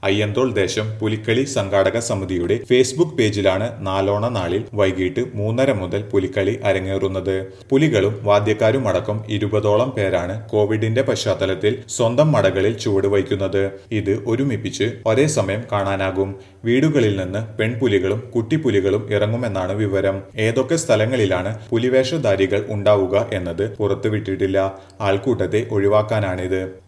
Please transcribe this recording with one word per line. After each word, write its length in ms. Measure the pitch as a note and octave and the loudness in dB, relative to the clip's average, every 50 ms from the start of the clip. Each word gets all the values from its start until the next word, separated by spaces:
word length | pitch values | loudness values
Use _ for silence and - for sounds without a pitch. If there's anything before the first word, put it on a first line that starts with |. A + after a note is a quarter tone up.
| - | 0
അയ്യന്തോൾ 480 | G2+ G2+ G#2 G#2 G#2 G#2 B2+ C3 C3 G#2+ | 0 0 0 0 0 0 0 0 0 2
ദേശം 340 | G2+ F#2+ E2+ - - G#2+ A2 - | 0 0 0 0 -4 -4 -4 -6
പുലിക്കളി 500 | - A2 G#2+ A2 A2 - - A2 A#2+ C3+ | -4 -2 -2 -2 -2 -2 0 0 0 0
സംഘാടക 540 | C#3 - A#2+ G2+ F#2+ G2 G2 F#2+ G2 G2 A#2 | 0 -2 -4 -4 0 2 2 2 2 2 0
സമിതിയുടെ 580 | A#2 - A#2 G2 F#2+ F2 F#2 F2 F2 F2 G2+ A#2+ - | -4 -2 -4 -4 -2 -2 -2 -2 0 0 -2 -2 2
Facebook 440 | - B2+ B2 C3 B2+ - D#3+ E3+ D#3+ | 2 4 4 4 2 2 0 0 0
പേജിലാണ് 580 | - - A#2 G#2+ G2+ G#2 G2 F#2+ F#2 F#2+ G#2+ A2+ - - | 2 0 0 0 0 2 2 2 2 2 -2 -4 -6 -6
നാലോണ 480 | G2+ G2 F#2+ G2 G2 G2+ G2+ G#2 G#2+ A#2+ | -6 -4 -2 0 0 0 0 0 0 -2
നാളിൽ 360 | B2 G#2 F2+ E2+ F2+ G2+ A2 - - | -2 -2 -2 -2 -2 -4 -4 -4 0
വൈകിട്ട് 500 | G#2 G2+ F#2+ F2+ F#2 F#2 F2+ - - B2 - - | 0 0 2 2 0 -2 -2 0 -2 -4 -4 -4
മൂന്നര 380 | G#2+ G2+ G#2+ A2+ B2 C3+ C#3 B2 | -4 -2 -2 0 2 2 2 2
മുതൽ 300 | G2+ F#2 F2 - G2+ G#2 | 0 -2 -4 -4 -4 -4
പുലിക്കളി 520 | - - G2+ F#2 F#2 - G#2 G2 G2 A2+ - - | 0 0 0 0 0 -2 0 0 0 -2 0 0
അരങ്ങേറുന്നത്. 720 | G#2 F#2+ F#2+ F#2+ F#2+ G2 F#2+ G2 F#2+ F#2+ F#2+ F2+ F#2+ F#2+ F#2+ F#2+ - - - - | 0 0 0 0 -2 -2 -2 -2 -2 -2 -2 -2 -2 -2 -2 -4 -6 -14 -20 -6
പുലികളും 480 | - C3+ C3+ D#3 D3+ C3 G#2 F#2+ G#2 A2 - - | 0 2 4 4 4 4 4 2 2 0 -2 2
വാദ്യക്കാരും 640 | G#2 G2+ G#2 G#2+ G#2+ G#2+ - A2+ A2 A2+ C3+ B2+ G#2 | 4 4 4 4 2 0 2 2 2 2 2 0 0
അടക്കം 320 | F#2 F2+ F2 - G#2 A2 A2 - | 0 0 -2 -2 -4 -6 -4 -4
ഇരുപതോളം 640 | A2 G2+ G#2 G2 G#2 G#2 G#2 G#2 G#2 G#2+ B2 C3+ | -4 -2 -2 0 0 0 2 2 2 2 2 0
പേരാണ് 580 | B2+ A2+ G2+ F#2+ F2+ F2+ F2 F2 G2 A2+ A2 - | 0 -2 -2 0 0 0 -2 -2 -6 -8 -8 -2
കോവിഡിന്റെ 540 | - G#2+ G#2 G2+ A2 A2 A2 A2 A2 A#2 G#2+ | 0 2 2 2 2 0 0 0 0 0 0
പശ്ചാത്തലത്തിൽ 720 | - A#2+ F#2+ - G#2+ F#2 - F#2+ F#2+ F#2 E2 - G#2 B2 A#2+ - - | 0 0 -2 0 -2 0 0 0 -2 -2 0 0 0 0 -2 -8 -12
സ്വന്തം 440 | - - A#2+ A2+ B2 B2 D3+ D#3+ C#3+ | -2 0 0 0 4 4 4 4 4
മടകളിൽ 440 | A2 G2 F#2+ F2+ F#2+ F#2+ G#2+ A#2 A2+ | 4 2 2 2 2 0 0 0 -2
ചുവട് 280 | - A2 G2+ G2 G2 | -2 0 0 2 2
വയ്ക്കുന്നത്. 560 | G2+ G2+ G2 F#2 - G2+ F#2+ G2 F#2+ F#2+ G2 G2 G2 G2 - - - A2+ | 2 2 2 2 0 -2 -2 -2 -2 0 0 -2 -2 -4 -10 -12 -4 -4
ഇത് 220 | G#2+ F#2+ G2 G2+ G#2+ G2+ | -2 0 0 -2 -2 0
ഒരുമിപ്പിച്ച് 600 | A#2+ A2+ A#2+ C3+ C#3+ A#2 - - G2 - - G2 A2+ A2+ - - | -2 -2 0 0 -2 -2 -4 -6 -6 -4 -2 -2 -2 -2 -4 -2
ഒരേ 200 | A2+ A2 A#2+ C#3+ | 0 2 4 2
സമയം 380 | D#3 D3+ - G2+ F#2 G2 G#2+ A#2+ - | 2 2 0 0 -2 -2 -6 -4 -4
കാണാനാകും. 640 | - G#2 G2 G2 G2 F#2+ F#2+ F#2+ F2+ F#2 G2 G2 G2 - - - - - - | -2 -2 0 0 -2 -2 -2 -2 0 -2 -2 -2 -4 -12 -14 -20 -20 -8 -2
വീടുകളിൽ 520 | A2+ A#2+ C3 C#3+ D#3 D3 C#3+ A#2 G#2+ G2+ | 0 2 4 2 2 2 2 2 2 2
നിന്ന് 260 | F#2+ F#2 F2+ F#2+ G#2 A2+ A2 - | 0 -4 -4 -4 -6 -6 -6 -4
പെൺപുലികളും 680 | - A2 A2 B2 A2+ C3 A#2+ G2+ F#2+ F2+ F#2+ G2+ A2 - - | -2 -2 -2 -2 0 0 2 2 2 2 2 -2 -2 -4 -4
കുട്ടിപ്പുലികളും 840 | - A#2+ A2+ - D#3+ D3 - B2+ G2+ G2 F#2 G2+ F#2+ G#2+ A2 - G#2+ | -4 -4 -2 0 -2 0 0 2 2 2 2 2 0 0 -2 -2 0
ഇറങ്ങുമെന്നാണ് 600 | G2+ G#2 G#2 A2 A#2+ B2+ A2+ G2 F#2+ F#2 F#2 G2 | 0 0 0 -2 -2 -4 -4 -4 -4 -2 -2 -2
വിവരം. 440 | G#2 A2 G2+ F#2+ G2 F#2+ G2 G2 G2 - - - | -2 -2 0 0 0 0 0 -2 -2 -8 -12 -6
ഏതൊക്കെ 400 | A2 A2 A2+ A2+ B2+ C3 C3 E3 | -2 -2 0 2 0 0 0 0
സ്ഥലങ്ങളിലാണ് 680 | E3 - - A#2+ G#2+ G#2+ A#2 C3 B2 G#2+ F#2+ F#2 F2+ F2+ G2+ A2 A2 - | -2 2 2 2 2 2 0 2 0 2 2 2 0 -2 -4 -6 -8 -6
പുലിവേഷധാരികൾ 600 | - B2 A#2 A#2 B2+ B2+ C3 C3 B2+ E3+ D#3+ C3 A2 G2 F#2+ G2 F#2 G2+ G2+ G#2 - | -2 -2 0 0 4 2 2 2 2 -2 -2 0 0 2 2 2 2 2 -2 -2 -2
ഉണ്ടാവുക 580 | A2 G2+ G2+ G#2 G#2 G2+ F#2+ F2+ G2 G2+ A2 - A2 | -6 0 4 4 4 4 4 2 2 0 0 0 -4
എന്നത് 320 | F#2+ F2 F2+ E2+ E2+ G2+ A2 G#2+ | -4 -4 -6 -4 -4 -4 -4 -2
പുറത്തുവിട്ടിട്ടില്ല. 840 | - G#2+ G2 G2 F#2+ - A2 G#2+ G#2 E2+ G2 F#2+ F2 G2 F#2+ F#2+ G2 F#2+ F#2+ - - - - - - | -2 0 0 0 0 -2 -2 -2 -2 -2 -4 -2 -2 0 0 2 0 0 0 -4 -8 -18 -20 -12 -4
ആൾക്കൂട്ടത്തെ 680 | A2 G2 G2 G2+ - C#3 A#2 - F#2+ F2 F#2 G#2+ B2 A2 | 0 0 0 0 0 0 0 0 0 0 0 -2 -2 0
ഒഴിവാക്കാനാണിത്. 920 | A2 G2+ G2 G2+ G#2 G#2+ G#2+ A2 A2+ G#2+ G#2 F#2+ F2+ F#2 F2+ F2+ F#2+ F#2+ F#2 F#2 F#2 - _ | -2 2 2 4 4 4 2 2 0 -2 0 -2 -2 -4 -2 -2 -2 -2 -2 -6 -10 -16 _